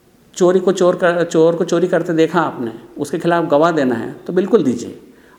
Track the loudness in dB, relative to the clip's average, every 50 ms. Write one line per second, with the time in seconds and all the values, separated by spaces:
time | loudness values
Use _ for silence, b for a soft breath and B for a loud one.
0 | _ _ _ _ _ _ _ 0 2 2 2 2 2 0 0 2 2 0 2 2
1 | 0 0 0 0 -2 0 2 4 4 4 2 0 -2 -2 0 0 0 0 0 -2
2 | -2 0 0 0 0 2 0 0 -2 -2 -4 -6 -8 -8 -10 -12 -16 -18 -12 -10
3 | -8 -6 -6 -4 -2 -2 0 0 0 2 2 2 2 2 2 0 0 0 -2 -4
4 | -6 -8 -12 -12 -10 -4 -2 -2 0 2 2 2 2 0 -2 -4 -6 -12 -14 -16
5 | -20 b b b b b b